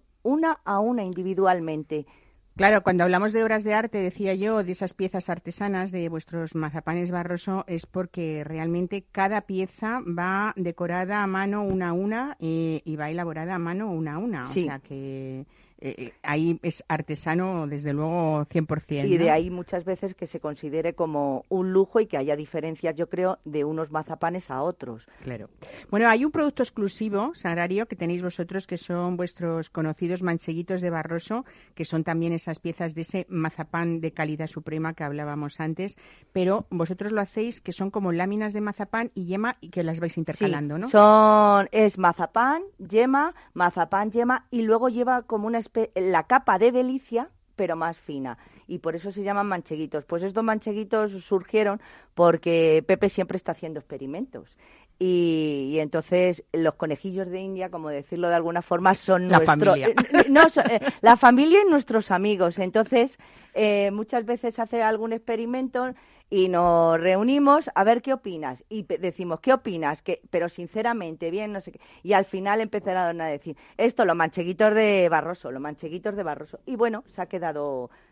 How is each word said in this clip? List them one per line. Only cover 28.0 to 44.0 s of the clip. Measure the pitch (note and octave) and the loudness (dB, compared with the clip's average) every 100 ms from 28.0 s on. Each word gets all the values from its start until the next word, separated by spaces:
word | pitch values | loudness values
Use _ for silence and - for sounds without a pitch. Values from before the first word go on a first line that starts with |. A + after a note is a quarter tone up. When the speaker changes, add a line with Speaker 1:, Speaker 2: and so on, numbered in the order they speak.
| E3+ F3 | -4 -4
Speaker 2:
vosotros, | F3+ F3+ E3+ F#3+ - | -6 -6 -8 -8 -8
que | F3 | -10
son | - F3 F3 F3+ | -6 -4 -2 -4
vuestros | F3+ - E3+ E3 D#3 | -6 -6 -4 -4 -6
conocidos | E3 D#3 D#3 F3 F3+ | -4 -4 -4 -4 -4
mancheguitos | F3+ E3+ - E3 E3+ F#3 | -2 -4 -4 -8 -4 -4
de | F3+ | -4
Barroso, | E3 D#3+ E3+ - A3+ - - _ | -4 -6 -8 -6 -8 -8 -18 _
que | - | -12
son | D#3+ D#3+ | -6 -4
también | D#3+ E3 E3+ | -2 -2 -2
esas | E3+ - D#3 | -4 -6 -10
piezas | E3+ - E3 | -8 -8 -8
de | D#3 | -8
ese | E3 F#3+ - | -8 -8 -6
mazapán | F3+ D#3+ - D#3 E3+ E3+ E3 | -4 -4 -6 -8 -4 -4 -4
de | D#3+ | -6
calidad | - D#3 D3+ D#3+ | -6 -6 -6 -8
suprema | D3+ D3+ D#3 D#3+ | -10 -8 -6 -6
que | D#3 | -6
hablábamos | D3 D3 D3 D3 D3 - | -8 -6 -8 -8 -8 -8
antes, | D#3+ D#3+ G3 - - - _ | -8 -6 -8 -10 -20 -20 _
pero | F#3+ F3+ G#3 - | -2 0 0 -2
vosotros | F3 E3 F3+ G#3 | -4 -4 -6 -4
lo | G#3+ | -4
hacéis, | G3 A3 A#3 - | -4 -4 -6 -8
que | - | -12
son | F3 G3 | -6 -6
como | G#3 F#3+ | -4 -2
láminas | E3+ F#3 G#3+ G#3+ | -2 -2 -4 -4
de | G#3 | -4
mazapán | G#3 G3+ G3+ E4+ A#3+ - | -6 -8 -6 -6 -6 -8
y | |
yema | F3 G3 A#3 B3 | -6 -4 -4 -6
y | E3+ | -8
que | F3+ | -4
las | E3 E3 | -4 -2
vais | E3+ | -4
Speaker 1:
Sí, | E3 | -4
Speaker 2:
intercalando, | D#3+ D#3 G3 D3 D3 D#3 | -6 -2 0 0 -4 -6
¿no? | A#3+ | 4
Speaker 1:
son, | G#3 G#3 G#3+ G#3+ G#3+ G#3 G3+ G3 | 8 10 10 8 8 6 4 4
es | A3 G#3+ F#3+ | 4 2 4
mazapán, | F3 E3+ E3 A3+ B3+ D#4+ G4 - | 2 2 -2 0 2 0 -6 -14
yema, | F3+ G#3+ B3+ C#4 D#4+ - _ | -2 2 4 2 0 -6 _
mazapán, | F3 F3 F3+ E3 G3 | 0 0 2 0 0